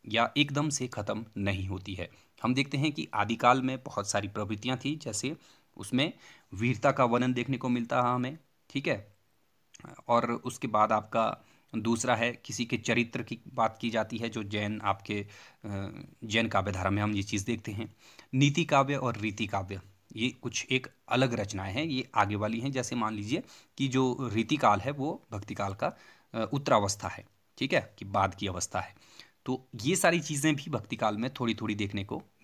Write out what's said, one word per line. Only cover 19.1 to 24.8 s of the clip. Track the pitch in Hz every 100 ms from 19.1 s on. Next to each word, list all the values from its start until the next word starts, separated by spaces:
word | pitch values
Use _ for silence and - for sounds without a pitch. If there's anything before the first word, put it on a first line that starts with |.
| 104
रीति | 107 101 104
काव्य, | 98 95 95 - - _ 110
ये | 123
कुछ | - 120 - -
एक | 131 - - -
अलग | 120 131
रचनाएं | 117 101 101 95
हैं, | 110 160
ये | 131 - 110
आगे | 101 104
वाली | 107 117
हैं। | 131
जैसे | 131 120 123
मान | 107
लीजिए | 107 101 160 - - - -
कि | 135
जो | 131 131 120 123
रीतिकाल | 107 113 151 123
है, | 101